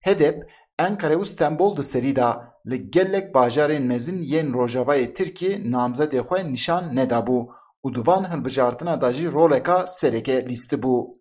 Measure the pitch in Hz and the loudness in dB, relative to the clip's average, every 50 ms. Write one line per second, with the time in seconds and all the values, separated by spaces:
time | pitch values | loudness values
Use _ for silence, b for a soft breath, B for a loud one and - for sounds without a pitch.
0 | _ 190 196 175 156 147 156 - - b b b b b _ - 160 185 208 202 | _ 2 4 4 4 2 2 -2 -12 b b b b b _ -2 -2 -2 -2 -2
1 | 180 151 156 170 196 - - - 165 147 156 151 180 202 202 151 135 - - 127 | 0 0 0 0 0 -2 -2 0 0 0 2 2 2 2 2 0 -4 0 0 0
2 | 120 139 127 127 123 120 113 117 - - _ _ _ - 127 127 - - - 175 | 0 0 2 2 2 2 2 -2 -8 -18 _ _ _ -8 -8 -8 -8 0 2 2
3 | 190 190 190 196 190 - - 135 127 120 117 143 151 147 151 147 131 123 123 120 | 2 2 0 -2 -4 2 4 4 4 4 4 2 2 2 2 0 0 0 -2 -2
4 | 117 151 185 185 165 127 143 160 160 143 120 123 123 120 120 127 123 127 147 139 | -2 -4 -6 -6 -4 -2 -2 0 0 0 0 -2 -2 0 0 -2 0 2 2 2
5 | 123 120 - - 190 160 - - 175 185 196 202 - 120 123 123 123 123 123 127 | 2 0 -2 -4 -6 -6 -4 -4 -4 -2 -2 -2 -4 -2 0 0 0 -2 0 -2
6 | 151 151 139 127 117 - 175 190 190 160 127 120 - - 170 180 185 165 127 131 | -2 0 0 -2 -2 0 -2 -2 -2 -2 -2 -2 0 0 0 -2 -2 -2 -2 0
7 | 131 - 120 117 107 113 127 123 120 B B B B B B B _ 135 117 120 | 0 2 0 0 0 0 0 -2 -2 B B B B B B B _ -6 -6 -2
8 | 110 - 180 190 196 180 170 151 120 131 123 135 127 120 120 - 156 175 165 127 | 2 2 2 2 0 -4 -6 -6 -6 -4 0 2 2 2 0 -2 -4 -4 -2 0
9 | 131 123 123 139 165 170 135 147 165 165 147 127 - - 175 185 185 - - - | 0 0 0 0 -4 -2 2 4 4 6 4 2 2 2 0 0 0 0 -2 0
10 | - 139 113 113 113 - 131 127 120 123 123 117 - - 147 - - 131 127 123 | 0 2 0 0 -2 0 -2 -2 -2 -2 -4 -6 -4 -4 -4 -2 0 0 0 0
11 | - - - _ | 0 -4 -12 _